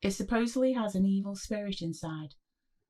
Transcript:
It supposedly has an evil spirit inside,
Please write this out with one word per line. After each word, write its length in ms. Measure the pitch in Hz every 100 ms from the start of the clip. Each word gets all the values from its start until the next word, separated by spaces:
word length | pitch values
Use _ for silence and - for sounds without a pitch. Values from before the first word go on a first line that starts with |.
It 100 | 196
supposedly 600 | 190 196 226 233 262 262
has 200 | 247 214 190
an 100 | 190
evil 300 | 196 196 202
spirit 460 | - 214 208 190
inside, 540 | 165 160 165 156 151 - _ _ _ _